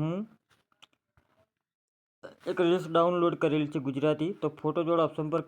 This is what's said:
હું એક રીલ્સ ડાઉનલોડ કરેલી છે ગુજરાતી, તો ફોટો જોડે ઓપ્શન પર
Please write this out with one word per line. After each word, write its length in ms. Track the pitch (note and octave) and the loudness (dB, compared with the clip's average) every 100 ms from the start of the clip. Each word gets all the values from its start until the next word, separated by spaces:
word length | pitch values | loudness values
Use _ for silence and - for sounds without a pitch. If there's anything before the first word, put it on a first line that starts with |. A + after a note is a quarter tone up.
હું 100 | D#3 F3+ A3 _ _ _ _ _ - _ _ _ _ _ _ _ _ _ _ _ _ _ - - - | -2 -4 -8 _ _ _ _ _ -20 _ _ _ _ _ _ _ _ _ _ _ _ _ -20 -14 -6
એક 80 | F3 E3+ | 0 2
રીલ્સ 200 | F3+ D#3 | 2 2
ડાઉનલોડ 420 | E3 E3+ F3+ E3+ E3 | 2 2 2 0 2
કરેલી 280 | E3 D3+ D3 | 0 2 0
છે 60 | D#3 C3 | -2 -4
ગુજરાતી, 420 | C3+ D3+ D3+ D#3+ G3+ | 0 0 0 -2 -4
તો 60 | D3+ D3 | -6 -4
ફોટો 260 | D3+ D#3 E3 | -4 -2 0
જોડે 160 | E3+ D#3 | 2 2
ઓપ્શન 200 | D#3 D3+ | 0 -4
પર 140 | D#3+ | -2